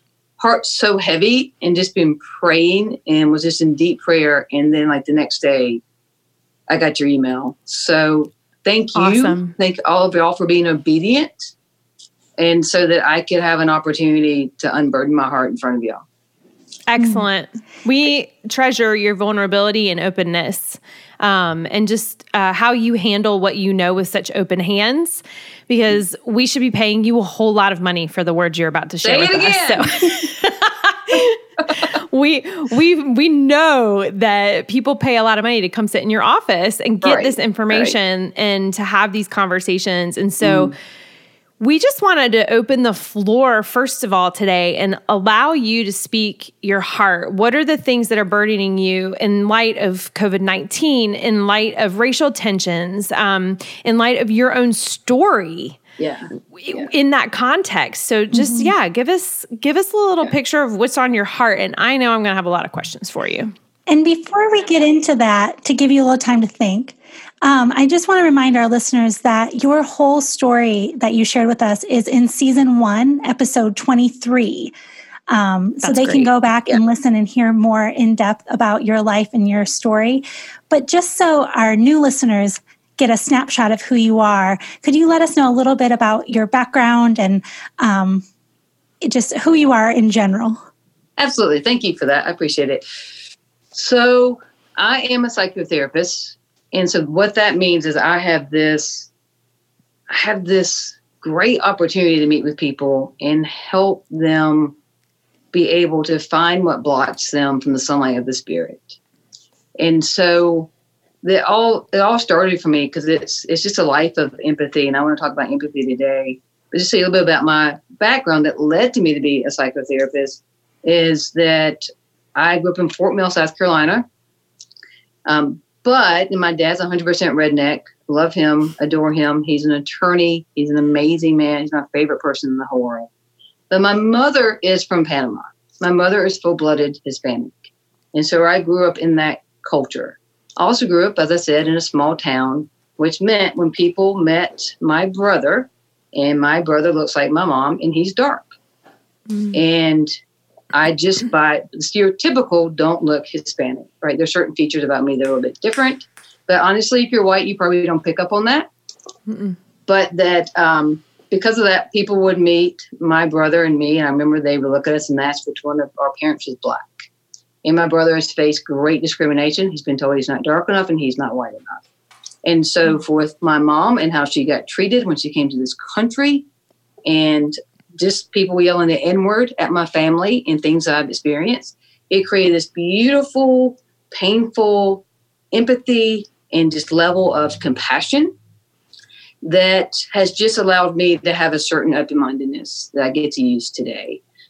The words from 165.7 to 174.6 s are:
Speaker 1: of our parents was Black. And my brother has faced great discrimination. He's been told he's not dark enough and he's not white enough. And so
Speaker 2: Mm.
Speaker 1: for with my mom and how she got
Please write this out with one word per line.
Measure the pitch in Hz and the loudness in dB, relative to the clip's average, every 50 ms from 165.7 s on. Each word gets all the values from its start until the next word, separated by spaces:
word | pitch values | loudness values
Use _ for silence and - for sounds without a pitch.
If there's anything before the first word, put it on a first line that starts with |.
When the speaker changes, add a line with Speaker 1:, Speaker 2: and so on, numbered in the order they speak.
| 147 147 | -4 -4
Speaker 1:
of | 143 139 - - | -4 -6 -6 -4
our | 139 139 139 - | -4 -4 -4 -4
parents | 156 156 147 - - | -4 -4 -4 -4 -8
was | 139 123 | -12 -14
Black. | - - 131 117 - - - _ - - - _ _ _ _ - _ _ _ _ _ - | -8 -6 -6 -6 -6 -10 -14 _ -20 -20 -20 _ _ _ _ -20 _ _ _ _ _ -2
And | 156 160 | 0 2
my | 175 170 160 | 2 2 2
brother | 160 165 160 165 160 | 2 2 2 2 2
has | 160 151 - | 0 -2 -4
faced | - - 151 151 151 - - | -2 0 0 0 0 -2 -4
great | - 147 139 143 151 160 - - | -6 -4 -2 0 0 0 0 -2
discrimination. | 156 - - 156 147 143 143 147 151 147 - 190 190 | -4 -4 -2 -2 0 0 0 0 0 0 -2 -2 -4
He's | 160 147 - | -4 -6 -6
been | 143 139 | -6 -4
told | 131 143 139 143 | -2 -2 0 0
he's | 139 131 - | 0 -2 -2
not | 135 131 127 | -4 -4 -2
dark | 156 151 175 170 - | 0 0 0 0 0
enough | 196 196 185 185 | 0 -2 0 0
and | 165 160 | -2 -2
he's | 143 131 127 135 | -2 -2 -4 -4
not | 139 120 - | -6 -4 -4
white | 127 120 110 107 | -6 -8 -8 -12
enough. | 110 - - 92 - - _ _ _ _ _ - _ - - - _ - | -16 -18 -18 -18 -18 -18 _ _ _ _ _ -20 _ -20 -20 -20 _ -2
And | 170 170 165 156 | 0 2 2 2
so | - - 175 165 160 156 151 | 0 0 2 2 2 0 0
Speaker 2:
Mm. | - | -2
Speaker 1:
for | - 151 | -2 0
with | 156 151 151 - _ | 0 0 -2 -4 _
my | 170 160 151 147 | 0 0 2 2
mom | 151 151 151 156 180 226 247 226 | 2 2 2 2 2 2 2 2
and | 160 160 165 | 0 0 0
how | 147 143 | -2 -2
she | 143 - 156 131 | -2 -2 -2 -2
got | 156 170 - | 0 -2 -4